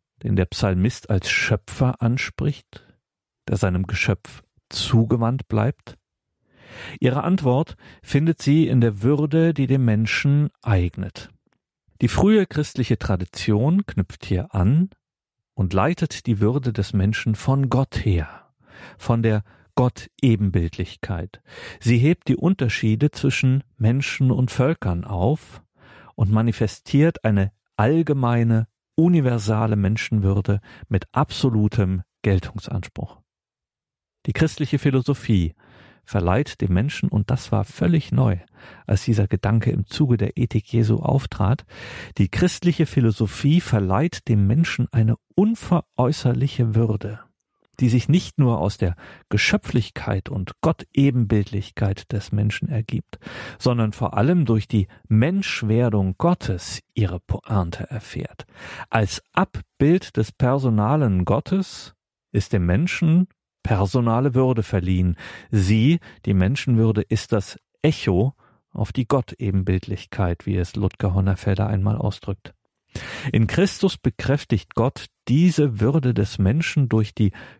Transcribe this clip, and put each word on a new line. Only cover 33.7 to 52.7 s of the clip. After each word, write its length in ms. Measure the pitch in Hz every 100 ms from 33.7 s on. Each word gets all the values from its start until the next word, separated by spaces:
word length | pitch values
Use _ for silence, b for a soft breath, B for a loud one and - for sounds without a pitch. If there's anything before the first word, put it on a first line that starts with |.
| _ _ _ _ _ -
Die 80 |
christliche 460 | - 160 - 143 143
Philosophie 760 | 143 131 143 135 - 98 80 - b b b b -
verleiht 560 | 95 87 107 147 -
dem 120 | 95
Menschen, 360 | 90 143 - -
und 200 | 107 -
das 220 | 135 -
war 140 | 104 101
völlig 460 | - 170 160 -
neu, 260 | 120 120 90 - B B B B
als 180 | 101
dieser 240 | - 107 98
Gedanke 440 | - 98 113 -
im 160 | - -
Zuge 300 | - 139 110
der 200 | 107 -
Ethik 340 | 120 110 -
Jesu 260 | 117 110 110
auftrat, 680 | - 135 - - 98 139 - B B B B -
die 120 | 95
christliche 560 | - 180 - 175 - 156
Philosophie 760 | 139 113 - 107 - 143 175
verleiht 680 | - 107 92 98 170 - -
dem 200 | 107 98
Menschen 400 | 147 165 - -
eine 240 | 120 113 - _ -
unveräußerliche 1400 | 214 233 - 170 - - 127 - 127 123 135 - 117 110
Würde, 440 | 113 101 104 110 - _ _ _ _ -
die 100 | 123
sich 180 | 120 -
nicht 300 | 180 - -
nur 220 | 127 85
aus 180 | 101 -
der 180 | 87 - B B B
Geschöpflichkeit 1000 | 104 - 202 - 123 - - - 98 -
und 240 | 98 90 -
Gottebenbildlichkeit 1500 | 160 - - 139 139 123 107 110 98 98 - - 98 98 -
des 200 | 101 -
Menschen 380 | 101 107 -
ergibt, 500 | -